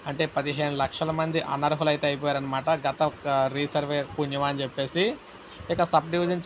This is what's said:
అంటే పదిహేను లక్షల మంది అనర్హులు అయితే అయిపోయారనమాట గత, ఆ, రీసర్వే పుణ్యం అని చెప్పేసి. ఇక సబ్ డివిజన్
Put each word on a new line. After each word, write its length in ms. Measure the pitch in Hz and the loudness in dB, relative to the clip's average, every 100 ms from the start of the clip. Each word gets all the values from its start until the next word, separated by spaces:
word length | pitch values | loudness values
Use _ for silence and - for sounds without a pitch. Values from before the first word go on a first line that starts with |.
| 156 | -6
అంటే 200 | 139 156 | -2 -2
పదిహేను 500 | - 143 143 147 139 | -2 -2 0 0 0
లక్షల 340 | 135 - 160 | -2 0 -2
మంది 300 | 160 160 160 | 0 0 0
అనర్హులు 480 | - 139 147 151 156 | 0 0 2 2 2
అయితే 180 | 147 147 | 2 0
అయిపోయారనమాట 640 | 143 147 139 139 135 135 | 0 0 0 -2 -2 0
గత, 320 | 160 139 135 151 - 143 | 0 0 0 0 0 0
ఆ, 220 | 135 135 | 2 2
రీసర్వే 540 | 135 147 151 143 147 139 - | 0 -2 0 0 -2 -2 -4
పుణ్యం 240 | 143 139 | -2 0
అని 180 | 143 139 | 0 -2
చెప్పేసి. 520 | 131 - 135 170 208 277 - - - - - | -4 -4 -2 0 0 0 -10 -20 -18 -10 -2
ఇక 140 | 170 | 0
సబ్ 260 | 170 160 160 | 4 4 4
డివిజన్ 320 | 175 175 180 | 2 2 0